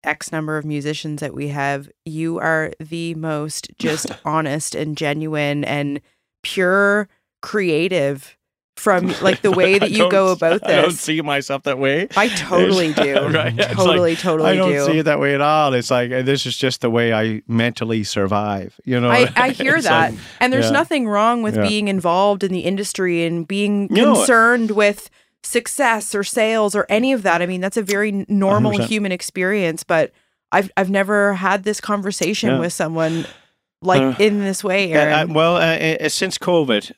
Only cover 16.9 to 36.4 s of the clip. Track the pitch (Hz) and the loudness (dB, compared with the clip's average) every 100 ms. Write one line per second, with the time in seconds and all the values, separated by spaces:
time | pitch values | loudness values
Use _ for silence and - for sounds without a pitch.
16.9 | 117 117 110 113 107 - 117 117 120 113 | 2 2 0 0 -4 -4 0 0 -2 -4
17.9 | 113 101 - 98 104 104 98 95 - - | -4 -2 -2 0 0 0 -4 -8 -14 -4
18.9 | 123 120 247 247 226 254 262 269 320 214 | 0 2 2 2 2 0 0 0 0 2
19.9 | 160 160 - - - 254 262 226 277 233 | 2 2 -2 -16 -2 0 2 2 0 0
20.9 | 302 226 202 226 240 214 214 202 214 208 | -2 0 2 2 2 0 0 0 0 0
21.9 | 190 170 180 202 202 196 180 175 196 202 | 0 0 2 2 2 -2 -2 -2 -4 -6
22.9 | - 180 170 165 170 170 196 202 202 196 | -4 -2 0 -2 -4 -4 -2 0 0 0
23.9 | 202 277 269 - 233 233 240 220 214 208 | 4 4 4 4 4 4 2 0 2 2
24.9 | 202 - _ _ _ - 240 240 - 254 | 0 -12 _ _ _ -4 -4 -4 -2 0
25.9 | 220 202 202 196 247 220 226 208 208 - | 0 -2 -4 -4 0 0 2 0 0 0
26.9 | 214 262 262 190 170 180 185 185 226 196 | 0 2 0 0 0 0 -2 -2 -4 -2
27.9 | 202 214 196 - 202 196 208 214 208 226 | -2 -2 -2 -2 0 2 4 2 0 0
28.9 | 214 202 180 - - 185 208 170 160 - | -2 -2 -4 -6 -4 -2 0 -2 -4 -2
29.9 | 165 143 _ _ _ _ 190 196 - 190 | 0 0 _ _ _ _ 0 0 -2 0
30.9 | 196 196 208 202 190 190 196 196 208 - | 0 2 2 2 0 0 -2 -2 -6 -4
31.9 | 208 196 196 175 214 220 131 170 - 160 | -4 -4 -4 -4 -2 0 0 -2 -4 -4
32.9 | 165 160 165 - - _ _ _ _ 180 | -2 -2 -2 -6 -14 _ _ _ _ 2
33.9 | 180 135 127 208 208 196 190 202 190 190 | 4 2 2 2 2 -2 -2 -2 0 2
34.9 | 156 147 151 165 156 165 175 165 160 160 | 2 4 2 2 2 2 2 2 2 0
35.9 | 160 156 - 190 - | 0 -2 -2 -4 -4